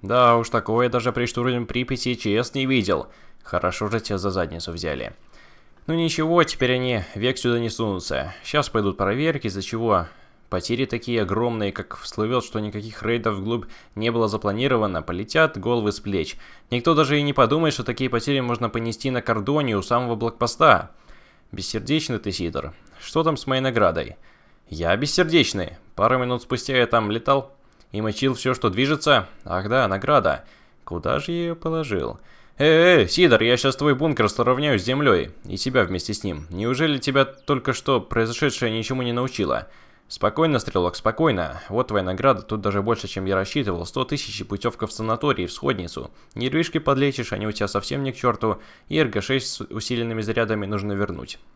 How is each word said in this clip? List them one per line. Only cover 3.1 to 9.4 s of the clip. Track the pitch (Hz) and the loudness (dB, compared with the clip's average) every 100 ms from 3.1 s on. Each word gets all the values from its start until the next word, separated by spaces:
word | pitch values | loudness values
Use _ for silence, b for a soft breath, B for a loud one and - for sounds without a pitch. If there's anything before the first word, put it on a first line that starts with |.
| b b b | b b b
Хорошо | - 87 90 90 107 | -4 -2 -2 -2 -2
же | 113 | -2
тебя | - 98 | -2 -4
за | 98 | -2
задницу | 92 85 85 87 | -2 -2 -4 -8
взяли. | 85 82 69 57 - - b b b b b - | -6 -6 -6 -8 -12 -20 b b b b b -4
Ну | |
ничего, | 165 165 160 156 170 | 0 0 0 2 4
теперь | 160 - 127 | 4 2 0
они | 127 127 117 90 | 0 0 -2 -4
век | - 120 123 | -2 -2 0
сюда | 120 120 | 0 0
не | 117 | -2
сунутся. | 107 113 95 - 67 71 - | -2 -2 -4 -4 -4 -4 -10
Щас | - 147 139 | -4 -2 0
пойдут | 113 101 92 | 0 0 0
проверки, | 98 113 156 165 | 0 0 0 -2